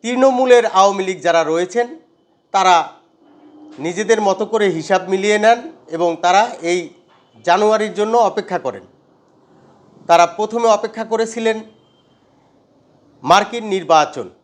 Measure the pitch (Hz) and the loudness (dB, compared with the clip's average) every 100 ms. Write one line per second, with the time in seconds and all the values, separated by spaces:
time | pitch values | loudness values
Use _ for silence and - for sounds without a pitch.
0 | 226 247 269 254 254 240 220 190 202 196 | -4 2 2 2 6 6 6 2 2 2
1 | 190 180 165 165 156 165 180 233 240 330 | -6 -2 0 0 0 -2 -2 -4 -4 -8
2 | _ _ _ _ _ 196 185 170 143 - | _ _ _ _ _ 0 4 4 2 -14
3 | _ _ _ _ - - - - 160 175 | _ _ _ _ -20 -20 -20 -10 -8 -6
4 | 214 220 202 185 214 220 202 160 160 185 | 0 0 2 -2 -2 0 0 -2 0 -2
5 | 175 190 208 208 214 240 294 - - 165 | 0 -2 0 2 2 2 -2 -20 -14 -4
6 | 170 165 175 190 233 - 165 180 156 _ | -2 0 2 2 0 -4 -4 -4 -6 _
7 | _ _ _ _ 175 180 214 214 214 180 | _ _ _ _ -2 2 2 0 -2 -4
8 | 208 233 208 - - 175 131 98 92 _ | 0 2 0 -2 -6 -6 -6 -10 -20 _
9 | _ _ _ _ _ _ _ _ _ _ | _ _ _ _ _ _ _ _ _ _
10 | - 170 170 190 214 226 226 208 214 220 | 2 4 4 0 -6 0 2 2 -2 -10
11 | 220 220 226 233 226 220 220 _ _ _ | -6 -4 -4 -4 -4 -4 -10 _ _ _
12 | _ _ _ _ _ _ _ _ _ _ | _ _ _ _ _ _ _ _ _ _
13 | _ _ 139 185 208 233 214 190 156 160 | _ _ 2 2 2 -8 -6 -6 2 2
14 | 143 135 95 _ | 2 -6 -14 _